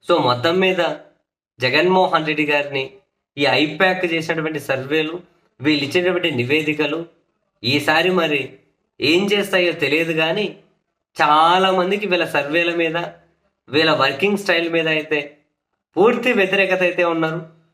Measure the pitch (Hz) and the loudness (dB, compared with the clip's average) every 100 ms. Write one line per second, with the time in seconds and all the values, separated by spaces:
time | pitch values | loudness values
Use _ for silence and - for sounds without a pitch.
0 | - 170 127 123 165 180 190 180 165 - | 2 2 2 2 2 2 2 2 -2 -4
1 | - _ _ _ _ _ 127 139 175 185 | -12 _ _ _ _ _ -2 2 2 4
2 | 185 170 156 151 147 147 143 135 131 - | 4 2 -2 -2 0 -2 -2 -6 -8 -12
3 | _ _ _ - 139 127 151 156 190 180 | _ _ _ -2 0 2 0 2 0 0
4 | 180 165 160 165 156 156 - 131 131 156 | -2 -4 -4 -4 -4 -6 -4 -6 -2 -2
5 | 156 175 - _ _ _ 135 151 139 180 | -2 -6 -14 _ _ _ -2 0 0 -2
6 | 180 180 170 135 120 151 151 151 147 156 | 0 0 -2 -2 -2 -2 -2 -2 -2 -4
7 | 165 _ _ _ _ _ 110 143 143 156 | -8 _ _ _ _ _ -2 -2 0 2
8 | 175 185 165 147 127 - _ _ _ _ | 2 0 0 -2 -6 -14 _ _ _ _
9 | 131 170 208 208 190 190 175 156 143 151 | 0 2 2 -2 0 0 0 0 0 0
10 | 165 160 160 190 202 - _ _ _ _ | 0 -2 -2 -2 -4 -8 _ _ _ _
11 | _ - 151 151 165 180 190 185 180 202 | _ -2 2 4 4 4 2 2 0 -2
12 | 208 175 160 151 143 160 170 170 165 165 | -2 -2 0 -2 -2 -2 0 0 -2 -2
13 | 175 - _ _ _ _ _ 131 160 151 | -6 -12 _ _ _ _ _ 0 2 2
14 | 135 - 196 202 - 170 170 165 160 156 | 0 0 0 0 0 0 0 -2 0 -2
15 | 151 151 143 - _ _ _ _ _ - | -2 -4 -4 -16 _ _ _ _ _ 2
16 | 208 233 247 220 190 190 185 185 180 170 | 4 4 0 0 2 2 0 2 0 0
17 | 175 165 160 160 - _ _ | 0 0 -2 -4 -10 _ _